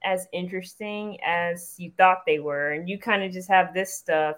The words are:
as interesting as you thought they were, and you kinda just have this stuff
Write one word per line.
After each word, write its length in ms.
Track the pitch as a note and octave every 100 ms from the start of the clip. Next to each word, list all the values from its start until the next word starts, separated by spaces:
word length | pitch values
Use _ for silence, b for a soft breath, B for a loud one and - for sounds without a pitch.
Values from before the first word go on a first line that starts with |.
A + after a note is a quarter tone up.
as 240 | F#3+ F#3 F3+
interesting 840 | F3 F3+ F#3 F3+ - G#3 G#3 G#3 -
as 520 | - F3 E3+ F3 - -
you 160 | F3 -
thought 220 | F#3 F#3 -
they 120 | D3+
were, 320 | D3 C#3+ D3
and 180 | D3+ F3
you 100 | G3
kinda 300 | A#3 G3+ F#3+
just 200 | F#3 F3+
have 240 | F#3+ F3+
this 180 | F3+ F#3+
stuff 440 | - - D#3 D#3